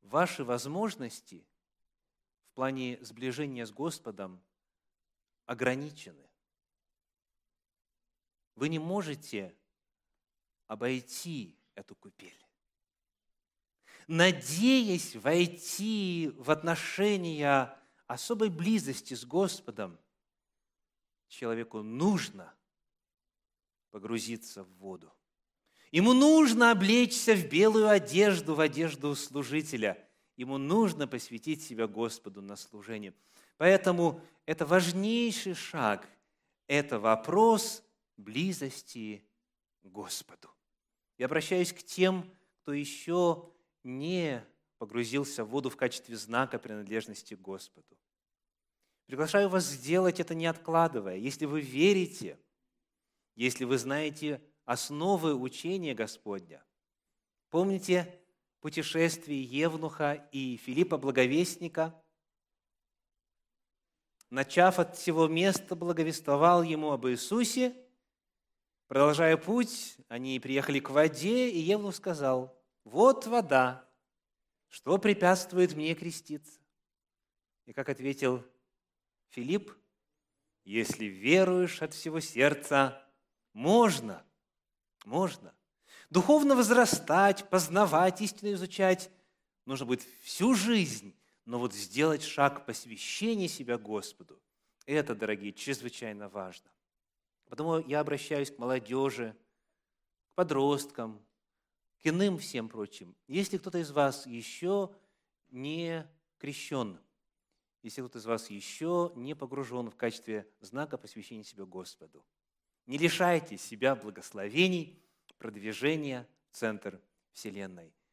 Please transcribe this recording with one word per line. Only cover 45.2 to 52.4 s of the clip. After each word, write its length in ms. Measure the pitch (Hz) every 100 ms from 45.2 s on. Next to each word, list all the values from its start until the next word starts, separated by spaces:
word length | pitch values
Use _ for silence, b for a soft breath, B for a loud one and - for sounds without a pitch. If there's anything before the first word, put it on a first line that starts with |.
| 139 -
в 40 | 110
воду 220 | 131 131
в 60 | -
качестве 400 | 123 - - 117
знака 420 | 104 117 131 120
принадлежности 760 | - 107 101 110 107 101 - 98
к 40 |
Господу. 560 | 98 95 - _ _ _ _ _ _ _ _ _ _ _ _ _ _
Приглашаю 420 | 131 156 202 202
вас 160 | 185
сделать 540 | 151 139 127 175 185 175
это, 160 | 170
не 120 | 165 165
откладывая. 720 | 165 - 165 165 127 95 92
Если 300 | 120 135 151
вы 140 | 151
верите, 800 | 135 131 180 196 - - 98 71